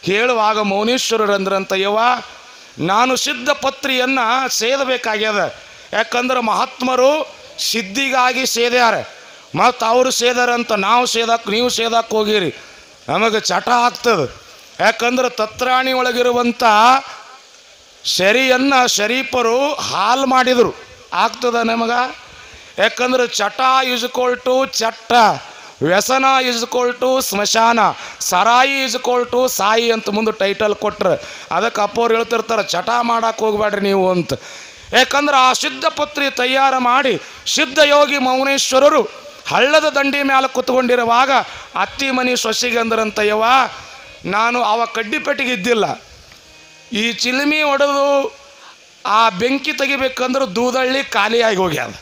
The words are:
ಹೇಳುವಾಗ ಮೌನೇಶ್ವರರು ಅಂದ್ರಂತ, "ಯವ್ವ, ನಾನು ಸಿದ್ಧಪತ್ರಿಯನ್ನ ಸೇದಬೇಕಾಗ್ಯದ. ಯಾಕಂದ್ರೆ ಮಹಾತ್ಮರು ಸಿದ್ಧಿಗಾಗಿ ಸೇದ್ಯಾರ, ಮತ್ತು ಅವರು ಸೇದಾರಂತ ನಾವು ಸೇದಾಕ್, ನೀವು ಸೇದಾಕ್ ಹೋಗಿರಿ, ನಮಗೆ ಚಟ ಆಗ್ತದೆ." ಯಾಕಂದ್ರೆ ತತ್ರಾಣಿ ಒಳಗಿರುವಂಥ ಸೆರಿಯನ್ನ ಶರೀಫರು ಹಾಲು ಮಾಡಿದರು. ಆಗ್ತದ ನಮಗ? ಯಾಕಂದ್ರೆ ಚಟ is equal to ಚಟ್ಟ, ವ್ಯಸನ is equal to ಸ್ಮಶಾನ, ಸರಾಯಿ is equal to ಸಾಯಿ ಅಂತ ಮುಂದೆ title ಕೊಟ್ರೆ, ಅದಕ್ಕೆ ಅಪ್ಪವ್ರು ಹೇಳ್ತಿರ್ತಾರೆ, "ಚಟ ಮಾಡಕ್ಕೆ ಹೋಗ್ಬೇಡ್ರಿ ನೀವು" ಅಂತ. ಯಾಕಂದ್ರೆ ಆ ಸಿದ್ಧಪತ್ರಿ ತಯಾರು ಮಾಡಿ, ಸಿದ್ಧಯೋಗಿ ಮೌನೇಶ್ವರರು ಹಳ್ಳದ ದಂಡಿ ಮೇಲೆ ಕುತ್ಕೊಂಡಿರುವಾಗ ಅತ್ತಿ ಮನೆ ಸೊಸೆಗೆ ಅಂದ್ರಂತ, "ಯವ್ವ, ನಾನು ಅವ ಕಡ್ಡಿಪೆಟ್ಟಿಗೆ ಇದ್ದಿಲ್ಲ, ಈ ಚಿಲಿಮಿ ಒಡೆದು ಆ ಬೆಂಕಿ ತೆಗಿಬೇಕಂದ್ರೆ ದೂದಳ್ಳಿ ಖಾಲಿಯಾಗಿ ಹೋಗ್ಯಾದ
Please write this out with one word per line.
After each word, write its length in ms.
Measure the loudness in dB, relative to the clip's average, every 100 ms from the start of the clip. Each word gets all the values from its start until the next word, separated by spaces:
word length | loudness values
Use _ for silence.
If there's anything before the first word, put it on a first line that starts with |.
ಹೇಳುವಾಗ 580 | 0 0 0 2 0 0
ಮೌನೇಶ್ವರರು 720 | 0 0 0 -2 0 0 2
ಅಂದ್ರಂತ, 400 | 0 0 -2 -2
"ಯವ್ವ, 260 | -2 0 2 2 0 -6 -20 -20 -20 -20 -6
ನಾನು 360 | 0 2 2 0
ಸಿದ್ಧಪತ್ರಿಯನ್ನ 1040 | -2 -4 -2 -2 -2 -4 -4 -2 0 0 0 0 -2
ಸೇದಬೇಕಾಗ್ಯದ. 1040 | -4 -2 -2 -2 -2 -2 -2 -2 -2 -4 -6 -20 -20 -6
ಯಾಕಂದ್ರೆ 460 | -4 -2 -2 -2 -2
ಮಹಾತ್ಮರು 960 | 0 -2 -4 -4 -2 2 2 2 -6 -14 -20 -10 -6
ಸಿದ್ಧಿಗಾಗಿ 760 | -4 -4 -4 -2 0 0 0 -4
ಸೇದ್ಯಾರ, 480 | -2 0 2 2 0 -6 -16 -20 -20 -8 0
ಮತ್ತು 300 | 2 2 0
ಅವರು 260 | 2 2
ಸೇದಾರಂತ 600 | 2 0 2 0 0 -2
ನಾವು 340 | -2 2 2 2
ಸೇದಾಕ್, 420 | -2 0 -2 -2
ನೀವು 220 | -2 -2
ಸೇದಾಕ್ 400 | -2 0 0 0
ಹೋಗಿರಿ, 460 | -2 0 0 -2 -6 -20 -20 -20 -16 -6
ನಮಗೆ 300 | 0 0 0
ಚಟ 280 | -2 -4 0
ಆಗ್ತದೆ." 680 | 2 0 0 0 0 -2 -8 -20 -20 -20 0
ಯಾಕಂದ್ರೆ 460 | 0 2 -2 0 -2
ತತ್ರಾಣಿ 640 | -2 -6 -2 0 0 0
ಒಳಗಿರುವಂಥ 720 | 0 0 0 0 2 0 2 4 6 6 4 0 -18 -20 -20 -20 -20 -20 -20 -20 -12 -6
ಸೆರಿಯನ್ನ 680 | 0 2 4 4 2 4 2 2
ಶರೀಫರು 880 | 0 0 -2 -2 0 2 2 0
ಹಾಲು 520 | -2 -4 -2 0 2 2
ಮಾಡಿದರು. 500 | 2 4 4 2 0 -18 -20 -8
ಆಗ್ತದ 420 | -2 -2 -2 -2 0
ನಮಗ? 360 | -2 -2 -2 -2 -2 -6 -20 -20 -20 -20 -14 0
ಯಾಕಂದ್ರೆ 500 | 0 0 0 0 0
ಚಟ 340 | -2 -4 0 2 2
is 180 | 0 -2
equal 420 | -4 -2 -2 -2 0
to 300 | 0 0 -2
ಚಟ್ಟ, 340 | -4 -6 0 4 4 2 -8 -20 -20 -4
ವ್ಯಸನ 420 | 2 2 2 2 2 2
is 240 | 0 -4 -4
equal 340 | -2 -2 0
to 220 | 0 0
ಸ್ಮಶಾನ, 580 | -2 -4 0 2 4 4 2 0 -14 -8
ಸರಾಯಿ 680 | -2 2 4 4 4 2 -2
is 120 | -4
equal 320 | -2 0 0
to 180 | 0 0
ಸಾಯಿ 420 | 0 0 2 2
ಅಂತ 180 | -2 -2
ಮುಂದೆ 220 | -2 -2
title 440 | -2 -2 0 -2 0
ಕೊಟ್ರೆ, 520 | -4 -2 0 0 -4 -16 -6
ಅದಕ್ಕೆ 300 | -2 -2 -2
ಅಪ್ಪವ್ರು 340 | -2 0 0 0
ಹೇಳ್ತಿರ್ತಾರೆ, 480 | 0 -2 -2 -2
"ಚಟ 260 | -2 -4 -2 -2
ಮಾಡಕ್ಕೆ 440 | 0 0 -2 -2 -2
ಹೋಗ್ಬೇಡ್ರಿ 360 | 0 -2 0
ನೀವು" 300 | 0 2 2
ಅಂತ. 220 | 0 -2 -6 -10 -20 -20 -20 0
ಯಾಕಂದ್ರೆ 440 | 2 2 2 2 4
ಆ 160 | 4
ಸಿದ್ಧಪತ್ರಿ 840 | 2 -4 -2 -4 -2 -6 -2 -4 -2
ತಯಾರು 440 | 0 2 2 2
ಮಾಡಿ, 420 | 2 2 2 -2 -6 -12 -6 -2
ಸಿದ್ಧಯೋಗಿ 600 | 0 2 4 6 4 2
ಮೌನೇಶ್ವರರು 840 | 0 0 0 0 2 4 6 4 0 -8 -20 -14 -2
ಹಳ್ಳದ 360 | 2 4 4
ದಂಡಿ 400 | 2 0 0 0
ಮೇಲೆ 240 | 2 2 2
ಕುತ್ಕೊಂಡಿರುವಾಗ 840 | -2 0 0 2 0 2 2 4 2 0 -14 -10 -4
ಅತ್ತಿ 360 | -4 -4 -4
ಮನೆ 240 | -2 -2 -2
ಸೊಸೆಗೆ 440 | -2 -2 -2 -2
ಅಂದ್ರಂತ, 400 | 0 -2 -2 -2
"ಯವ್ವ, 240 | 0 2 2 2 2 -6 -18 -20 -20 -12 -4
ನಾನು 380 | -2 0 0
ಅವ 220 | 0 0 -2
ಕಡ್ಡಿಪೆಟ್ಟಿಗೆ 680 | -4 -4 -4 -4 -4 -2
ಇದ್ದಿಲ್ಲ, 480 | -2 0 0 0 -4 -12 -20 -20 -20 -20 -20 -20 -20 -8
ಈ 200 | -4 -4
ಚಿಲಿಮಿ 480 | -2 -2 0 0 0
ಒಡೆದು 760 | 0 0 0 2 2 0 -2 -10 -20 -20 -20 -20 -20 -12 0
ಆ 240 | 2 2
ಬೆಂಕಿ 440 | 2 -2 -2 -4
ತೆಗಿಬೇಕಂದ್ರೆ 840 | -4 -2 0 -2 -2 -2 -2 -2 0
ದೂದಳ್ಳಿ 480 | 0 0 0 -2
ಖಾಲಿಯಾಗಿ 540 | -2 -2 0 2 2 2
ಹೋಗ್ಯಾದ 320 | 0 -2 -6 -12